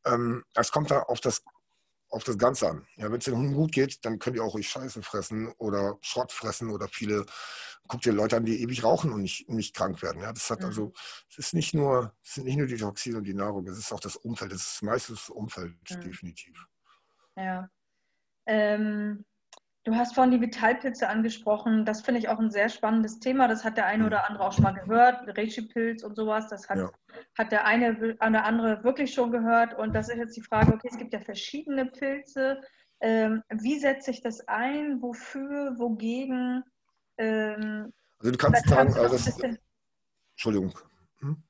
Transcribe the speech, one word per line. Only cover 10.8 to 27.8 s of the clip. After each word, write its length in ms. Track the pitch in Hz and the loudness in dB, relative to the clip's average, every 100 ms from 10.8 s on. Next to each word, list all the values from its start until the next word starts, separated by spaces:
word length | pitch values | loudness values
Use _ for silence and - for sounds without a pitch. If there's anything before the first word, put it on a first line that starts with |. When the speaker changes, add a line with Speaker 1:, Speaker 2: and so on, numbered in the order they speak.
| 101 - - - _ | -6 -8 -18 -18 _
Speaker 1:
es 80 | - | -10
ist 160 | - | -4
nicht 200 | 170 - | -2 0
nur, 380 | 156 139 127 113 _ | 0 2 2 0 _
es 100 | - | -14
sind 100 | - | -10
nicht 120 | 131 143 | -4 -2
nur 100 | 135 | -2
die 100 | 117 | -2
Toxine 420 | 104 101 127 113 | -4 -4 -6 -6
und 60 | |
die 100 | 98 | -6
Nahrung, 340 | 98 101 101 92 | -4 -4 -4 -8
es 100 | 95 | -10
ist 140 | - | -8
auch 80 | 107 | -8
das 160 | 101 - | -10 -10
Umfeld, 360 | 113 117 101 | -8 -8 -8
es 220 | 92 - | -8 -8
ist 80 | - | -6
meistens 440 | 104 123 - 110 - | -2 -4 -4 -12 -14
das 20 | |
Umfeld, 480 | - 104 - 87 85 87 | -10 -10 -8 -12 -12 -14
Speaker 2:
Mhm. 100 | 175 | -12
Speaker 1:
definitiv. 680 | 127 - 87 82 - - - _ _ _ _ _ _ - | -10 -12 -14 -16 -20 -20 -20 _ _ _ _ _ _ -8
Speaker 2:
Ja. 320 | 190 185 185 _ _ _ _ _ _ _ - | -6 -6 -10 _ _ _ _ _ _ _ 0
Ähm, 800 | 214 214 214 214 208 208 208 - _ _ - _ _ | 4 4 2 0 -2 -4 -6 -12 _ _ -20 _ _
du 100 | - | 0
hast 220 | 220 240 269 | 2 2 6
vorhin 160 | 254 | 6
die 80 | 247 | 6
Vitalpilze 680 | 233 - 226 254 269 240 208 | 2 2 2 2 -2 -2 0
angesprochen. 760 | 214 226 - - 214 226 220 | 2 0 0 0 0 4 2
Das 160 | 214 214 | 2 0
finde 180 | - 240 | 0 0
ich 100 | 220 | 0
auch 120 | 226 | 0
ein 100 | 220 | 0
sehr 180 | 202 220 | 2 0
spannendes 520 | - 214 226 214 - | 2 2 2 2 -2
Thema. 260 | 254 262 247 | 0 4 4
Das 160 | 220 | 4
hat 140 | 220 220 | 0 0
der 100 | 196 | 0
eine 160 | 214 | 2
Speaker 1:
Mhm. 40 | 214 | 2
Speaker 2:
oder 200 | 214 208 | 2 0
andere 160 | 208 | 0
auch 80 | 190 | 0
schon 120 | - | 6
mal 80 | 196 | 4
gehört. 560 | 190 185 226 247 247 214 202 | 4 2 8 8 6 -6 -4
Reishi-Pilz 640 | 220 240 220 240 226 226 | -4 -4 -6 -2 -2 -4
und 140 | 220 214 | -8 -4
sowas. 320 | 220 214 220 | -2 -2 -2
Das 200 | 202 - | -12 -4
hat, 100 | 196 | -4
Speaker 1:
Ja. 120 | 185 - _ - - - | -4 -8 _ -20 -12 -4
Speaker 2:
hat 140 | 220 | 2
der 140 | 214 214 | 2 4
eine 260 | 233 | 4